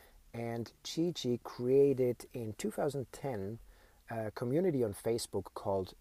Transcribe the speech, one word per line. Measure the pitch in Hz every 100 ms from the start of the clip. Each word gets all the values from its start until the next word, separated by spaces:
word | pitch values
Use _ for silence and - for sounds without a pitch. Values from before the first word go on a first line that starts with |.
| - - -
And | 117 117 117 110 -
Gigi | - 160 175 156 123 120
created | - - 123 139 143 127 123 120 -
in | 127 110 -
two | 208
thousand | 208 151 139 117
ten | - 139 107 98 113 - - - - -
a | 113 107
community | - 123 147 190 139
on | 110 98
Facebook | 117 117 - 101 -
called | - 104 98 92 -